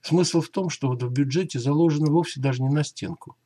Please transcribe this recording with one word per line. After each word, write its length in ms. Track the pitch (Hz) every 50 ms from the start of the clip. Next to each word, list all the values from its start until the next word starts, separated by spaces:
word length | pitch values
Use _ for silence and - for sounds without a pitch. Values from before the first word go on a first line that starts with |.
Смысл 400 | _ - 151 175 180 - - 170
в 80 | 151 -
том, 220 | _ 196 190 175
что 180 | - - - 135
вот 140 | 127 120 123
в 80 | 123
бюджете 480 | 123 131 143 135 127 175 190 156 - 135
заложено 520 | 117 135 143 151 170 170 151 147 156 151
вовсе 300 | 143 165 170 - - 139
даже 220 | 131 139 131 123 131
не 80 | 131
на 140 | 143 151 147
стенку. 520 | - - - - 95 165 - - - - _ _